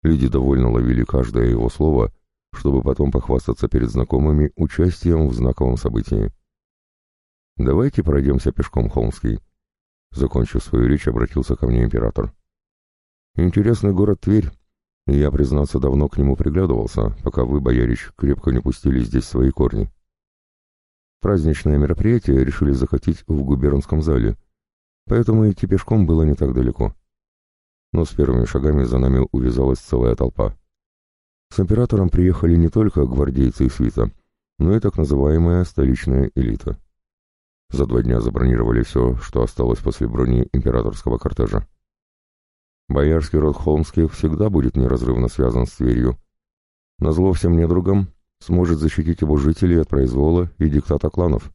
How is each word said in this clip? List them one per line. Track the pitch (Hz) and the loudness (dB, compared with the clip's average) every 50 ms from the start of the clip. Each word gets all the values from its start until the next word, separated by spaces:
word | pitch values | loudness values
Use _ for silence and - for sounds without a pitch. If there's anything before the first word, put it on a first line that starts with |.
| - | 2
Люди | 80 80 69 62 64 | 2 2 2 2 0
довольно | 60 67 64 67 69 64 64 58 | 0 0 2 2 2 2 2 2
ловили | 57 60 60 60 62 60 60 | 2 0 2 2 2 0 0
каждое | - - 67 62 55 52 58 58 60 | 0 0 -2 -2 0 -2 0 0 0
его | 58 57 58 58 | 0 0 -2 -4
слово, | - - 73 80 76 64 57 53 - _ _ _ _ _ _ _ - | -2 0 0 2 2 2 0 -2 -4 _ _ _ _ _ _ _ -18
чтобы | - - 76 67 67 - | -4 -2 0 0 0 0
потом | - 65 - 76 69 | -2 0 0 0 0
похвастаться | 64 65 - - 64 64 - - 57 - - | 0 -2 -2 0 -2 -2 0 -2 -4 -4 -4
перед | - - 64 60 58 | -2 0 0 -2 0
знакомыми | 53 62 62 - - 64 71 76 76 73 76 73 - | -2 -2 -2 0 0 0 2 2 2 2 2 0 0
участием | - 85 73 - - 87 90 87 - - 85 82 80 80 | -4 -4 -4 0 0 0 0 0 -2 0 0 2 2 2
в | 71 60 | 0 0
знаковом | 58 60 62 60 - 65 62 60 | 0 0 -2 0 0 0 -2 -2
событии. | - - - 55 55 55 - - 52 53 50 - _ _ _ _ _ _ _ _ _ _ _ _ _ _ _ _ _ _ _ _ _ _ _ _ | -2 -4 -4 -4 -4 -4 -2 -2 -2 -2 -4 -6 _ _ _ _ _ _ _ _ _ _ _ _ _ _ _ _ _ _ _ _ _ _ _ _
«Давайте | - - 64 69 82 120 143 - - - | -2 0 2 2 2 2 0 0 0 0
пройдемся | 78 73 71 67 69 69 67 - - - | 2 2 2 2 2 0 2 0 -2 -2
пешком, | - 71 - - 64 57 53 | -2 -6 -2 -2 -2 -2 0
Холмский», — | - 60 57 55 53 - - 57 55 53 _ _ _ _ _ _ _ _ _ _ _ _ _ _ - | -2 -2 -2 -2 -4 -4 -4 -4 -4 -4 _ _ _ _ _ _ _ _ _ _ _ _ _ _ -4
закончив | 62 67 65 - 64 58 - - - - | -4 -4 -2 0 -2 -2 0 -2 -6 -6
свою | - - 62 60 | -2 0 0 2
речь, | 60 71 73 - - | 2 0 0 -2 -2
обратился | 58 57 60 - - - 65 - 65 | -2 -2 -4 -4 -4 -6 -4 -4 -4
ко | - - | -2 -2
мне | 60 60 60 60 | -2 0 0 0
император. | 57 - 60 57 57 - - 52 52 - _ _ _ _ _ _ _ _ _ _ _ _ _ _ _ _ _ _ _ _ | 0 -2 -2 -2 -2 -4 -4 -6 -6 -8 _ _ _ _ _ _ _ _ _ _ _ _ _ _ _ _ _ _ _ _
«Интересный | - 85 90 82 104 101 110 120 107 - 101 98 | 0 0 2 2 2 2 2 0 0 0 0 2
город | 90 101 104 98 - | 2 2 0 0 -2
Тверь, | - - 101 107 98 - - _ _ _ _ _ _ _ _ _ _ | 0 2 2 2 2 0 -6 _ _ _ _ _ _ _ _ _ _
и | - 69 | 0 2
я, | 71 73 73 | 2 2 2
признаться, | 69 71 73 64 65 73 71 69 - 76 | 2 0 0 0 0 -2 -2 0 -2 -2
давно | 64 69 65 71 73 69 | 0 0 2 2 0 0
к | - - | 0 0
нему | 69 69 67 | 0 0 0
приглядывался, | - - 73 73 87 95 87 64 57 53 55 - - 53 53 50 - - | 0 -2 -2 0 0 0 0 0 -2 -2 -4 -4 -4 -4 -4 -4 -4 -8
пока | - - - 62 | -6 -2 -2 -2
вы, | 60 69 73 | 0 -2 -2
боярич, | 67 62 62 60 60 60 58 57 - - - | 0 0 0 0 0 0 -2 -4 -6 -16 -10
крепко | - - 67 69 - - 69 | -4 -2 -2 -2 0 -2 -2
не | 64 64 | -2 0
пустили | - 67 62 - - 69 64 64 | -2 -2 -6 -2 -2 0 0 0
здесь | 60 53 52 64 60 | -2 0 -2 -2 -2
свои | - - 62 64 67 | -2 -2 0 0 0
корни. | - - 64 58 - 52 50 - _ _ _ _ _ _ _ _ _ _ _ _ _ _ _ _ _ _ _ _ _ _ _ _ _ _ | 2 0 -2 0 0 -2 -6 -6 _ _ _ _ _ _ _ _ _ _ _ _ _ _ _ _ _ _ _ _ _ _ _ _ _ _
Праздничное | - - 104 92 76 78 76 - - 78 73 71 | -2 0 0 2 2 0 0 0 0 0 2 2
мероприятие | 73 71 76 - - 107 120 117 - - 67 65 65 | 2 0 0 0 0 0 0 0 2 2 2 2 2
решили | 65 - - - 71 69 | 0 0 -2 0 0 0
закатить | 64 64 - - 71 - - 82 - - - | 0 0 -2 -2 -2 -2 -2 -4 -4 -4 -4
в | 80 73 67 | -4 -2 0
губернском | 65 71 65 65 71 69 69 67 - - 78 78 | 0 -2 0 2 0 0 0 -2 -2 -2 -2 0
зале, | 78 76 62 57 53 52 - _ _ _ _ _ _ _ _ _ _ _ _ _ | 0 0 2 0 0 -2 -4 _ _ _ _ _ _ _ _ _ _ _ _ _
поэтому | - 110 113 117 117 110 110 110 107 | -2 0 0 2 2 2 4 4 2
идти | 95 - - | 2 0 -2
пешком | 90 98 95 - - 113 110 95 | 0 0 -2 0 0 2 2 4
было | 80 82 80 80 | 4 4 2 4
не | 76 71 | 2 2
так | - 76 67 60 | 2 0 -2 0
далеко». | 62 64 60 57 - 62 50 - _ _ _ _ _ _ _ _ _ _ _ _ _ _ _ _ _ _ _ - | 0 0 -2 -2 -2 -4 -4 -4 _ _ _ _ _ _ _ _ _ _ _ _ _ _ _ _ _ _ _ -2
Но | 87 82 | -2 -2
с | 76 | -2
первыми | - - 71 65 62 62 58 | 0 0 0 2 2 0 0
шагами | 57 - 67 65 76 76 73 65 | 0 -2 -2 0 0 2 2 0
за | 58 60 64 | 0 0 0
нами | 64 65 65 64 65 - | 2 2 2 2 0 0
увязалась | - 64 62 62 58 62 65 65 65 62 | -2 -2 -2 0 0 0 0 0 0 -2
целая | - - - 62 62 60 58 | -4 -4 -2 0 0 0 0
толпа. | - 65 62 - - 55 52 - - _ _ _ _ _ _ _ _ _ _ _ _ _ _ _ _ _ _ | 0 -2 -4 -2 -2 -4 -4 -4 -8 _ _ _ _ _ _ _ _ _ _ _ _ _ _ _ _ _ _
С | - - | -4 -2
императором | 98 87 107 110 123 - - 101 95 87 | 0 2 2 0 2 2 2 2 2 2
приехали | - - 90 92 90 - - 85 85 | 2 2 2 2 2 2 2 2 4
не | 85 85 82 | 4 4 2
только | - 110 110 101 - - 71 | 2 2 0 2 2 0 -2
гвардейцы | 62 64 65 71 67 65 65 67 62 - - 65 | 0 0 -2 -2 0 0 0 0 0 0 0 -2
и | 65 | -2
свита, | - - 62 57 - - 57 53 - _ _ _ _ _ _ _ _ _ | 0 0 -2 -2 0 -2 -2 -2 -4 _ _ _ _ _ _ _ _ _
но | - 85 101 | 0 2 2
и | 110 | 2
так | - 104 - - | 0 -2 0 0
называемая | 80 67 73 69 67 73 78 82 82 85 87 90 90 | 0 0 2 2 2 2 2 2 2 2 2 0 0
столичная | - - - 69 65 64 62 - - 64 65 67 - _ | -2 -2 0 0 0 0 0 0 0 0 0 0 0 _
элита. | 67 65 57 53 - - - - - - _ _ _ _ _ _ _ _ _ _ _ _ _ _ _ _ _ | -2 -2 -2 -4 -6 -6 -8 -10 -10 -12 _ _ _ _ _ _ _ _ _ _ _ _ _ _ _ _ _
За | - 65 69 | -2 -2 -2
два | 57 58 60 58 | 0 2 0 2
дня | 57 60 58 | 2 0 0
забронировали | 55 60 55 58 60 64 62 57 57 57 58 58 58 | 0 -2 -2 0 2 2 2 2 2 0 0 0 0
все, | - - 65 60 62 62 60 | 0 0 0 0 0 0 -2
что | - - - 58 58 | -6 -4 -2 -2 -2
осталось | 58 - - 65 60 58 - | -2 -2 -2 0 0 0 -2
после | - 60 58 - 62 58 | -2 -6 -4 -2 -4 -4
брони | 57 58 64 60 62 60 62 - - | -2 -2 0 2 2 0 0 0 -2
императорского | 67 62 - 60 60 57 55 53 - - 62 58 60 | -2 -2 0 0 0 -2 -2 -6 -6 -4 -4 -4 -2
кортежа. | - - - - 55 50 50 52 50 _ _ _ _ _ _ _ _ _ _ _ _ _ _ _ _ _ _ _ _ _ _ _ _ _ 71 | -4 -6 -2 -2 -4 -2 -2 -4 -6 _ _ _ _ _ _ _ _ _ _ _ _ _ _ _ _ _ _ _ _ _ _ _ _ _ 0
Боярский | 69 71 76 78 82 76 - - 78 | 0 2 2 2 0 -2 0 0 0
род | 73 76 71 - | 2 2 -2 -2
Холмских | - 76 76 76 78 - - - 82 78 - | 0 0 0 0 0 -2 0 0 0 0 0
всегда | - - 80 78 78 104 107 | -2 -2 -2 0 0 -2 0
будет | 98 78 65 62 - | 0 0 0 0 0
неразрывно | 71 64 62 64 62 60 62 64 60 62 58 | 0 0 2 0 0 0 -2 0 0 0 -2
связан | - - 64 62 58 62 62 | 0 0 0 0 2 0 -2
с | 58 - | -2 -4
Тверью. | - 64 62 60 60 62 62 62 - _ _ _ _ _ _ _ _ _ _ _ _ _ _ _ _ | -4 -2 -2 0 0 -2 -2 -4 -6 _ _ _ _ _ _ _ _ _ _ _ _ _ _ _ _
Назло | - 78 78 82 92 95 90 | -2 -2 0 2 2 2 2
всем | 82 - 87 85 | 0 0 2 2
недругам | 82 85 80 87 90 87 92 98 101 98 92 - _ _ _ _ _ | 2 2 2 0 0 0 0 0 0 -2 -4 -8 _ _ _ _ _
сможет | - - 87 87 90 85 85 76 | -6 -2 0 0 2 2 0 0
защитить | 78 78 - - 78 80 85 - | 0 -2 -2 -2 -2 -2 -2 -2
его | 80 76 76 | 0 0 0
жителей | 73 69 73 82 - - 90 87 82 78 | 2 2 0 0 2 0 2 2 2 0
от | - | 0
произвола | - 69 67 62 60 65 73 78 85 87 87 87 - | 0 0 0 0 0 0 2 2 2 0 0 -2 -4
и | _ 87 78 | _ -2 0
диктата | 71 73 - - 76 71 - 78 | 0 0 0 0 -4 -2 -2 -4
кланов. | - - 90 85 69 53 - - | -2 -2 -2 0 0 -2 -4 -8